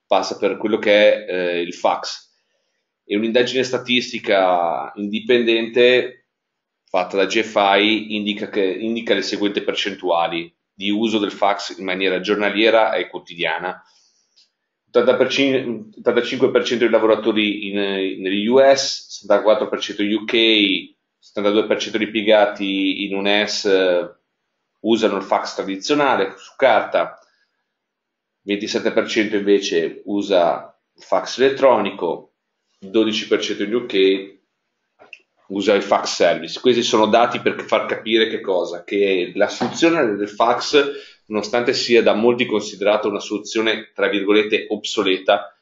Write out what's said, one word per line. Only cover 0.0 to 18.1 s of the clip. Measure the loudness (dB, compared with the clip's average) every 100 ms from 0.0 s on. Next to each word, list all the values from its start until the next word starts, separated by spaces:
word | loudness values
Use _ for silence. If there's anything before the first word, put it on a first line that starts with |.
| -2
passa | -2 -2 -2
per | -4 -2
quello | -2 0
che | 4 6 6 4 -2
è, |
eh, | -4 -2 -2
il | -4
fax. | -2 0 0 -4 -14 _ _ _ _ _ _ _ _ -4
E | -2
un'indagine | 2 2 2 0
statistica | -2 -4 0 -2 -2 -6 0 2 4 2 0 -4 -8 -8
indipendente | -6 -4 2 2 4 0 0 2 4 4 0 -8 _ _ _ _ _ _ _
fatta | -4 -2 0
da | 0
G | 0
F | 0 2
I | 4 4 2 0 -4 -6
indica | -4 -6 -4
che, | -2 -2
indica | -2 -6 -4 -2
le | -2
seguenti | -2 -4 -4 -4
percentuali | -4 -4 -6 -6 -2 0 -2 -4 -10 _ _
di | -8 -4
uso | -2 0 -2
del | -2
fax | -2 -2 -2 -6 -10
in | -6
maniera | -2 -2 -2
giornaliera | -2 -2 0 2 4 4 2 -2
e | -6
quotidiana. | -12 -14 -6 -6 -4 -6 -10 _ _ _ _ _ _ _ _ _ _ _
Ottanta | 2 4 2
per | 2
cento, | 2 0 0 -4 -8 -12 -6
ottantacinque | -2 0 -2 0 2
per | 2 0
cento | 0
dei | 2
lavoratori | 4 4 2 2 0 0 -2 -6
in, | -4
negli | -4 -2 -4